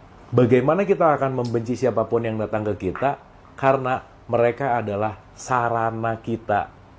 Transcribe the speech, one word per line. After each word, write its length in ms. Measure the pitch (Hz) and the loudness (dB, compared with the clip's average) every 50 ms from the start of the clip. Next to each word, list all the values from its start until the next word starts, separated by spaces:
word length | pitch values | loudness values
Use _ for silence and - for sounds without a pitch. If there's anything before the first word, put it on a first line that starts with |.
| - - - - - - | -20 -20 -20 -20 -10 0
bagaimana 560 | 120 120 127 110 127 123 127 147 160 190 202 | 4 4 6 6 4 4 4 4 2 2 2
kita 320 | 185 196 156 175 156 147 127 | 0 2 2 4 2 2 2
akan 240 | 135 135 131 127 120 | 0 -2 -2 -4 -4
membenci 320 | 120 113 120 113 117 123 | -2 -4 -4 -2 -4 -4
siapapun 480 | - 127 120 107 113 113 - 117 117 117 | -2 0 0 0 0 0 0 0 -2 -2
yang 160 | 113 110 107 | -2 -4 -4
datang 240 | 107 104 - 107 104 104 | -4 -4 -4 -4 -2 -4
ke 180 | 98 92 95 92 | -4 -4 -4 -6
kita? 300 | 87 - 127 139 143 - - - - - - - - - | -4 -2 -2 -2 -2 -4 -10 -20 -20 -20 -20 -20 -8 0
Karena 400 | 139 135 135 131 131 127 131 131 - - - - - - | 2 2 2 2 0 -2 -4 -4 -6 -12 -20 -20 -6 -2
mereka 480 | 120 117 117 120 117 - 139 131 123 117 | 2 2 2 2 2 0 -2 -2 -2 -2
adalah 400 | 107 104 101 101 107 107 104 - - - - | -2 -2 -2 -2 -2 -4 -4 -8 -16 -20 -20
sarana 880 | - - - 127 123 117 117 117 117 113 117 113 113 113 113 113 113 - | -14 -4 -2 0 0 2 0 0 0 0 -2 -2 -2 -4 -4 -4 -4 -6
kita 480 | 113 117 113 - - 104 98 78 - - - - - - | -6 -6 -4 -2 0 0 0 0 -4 -10 -18 -20 -20 -20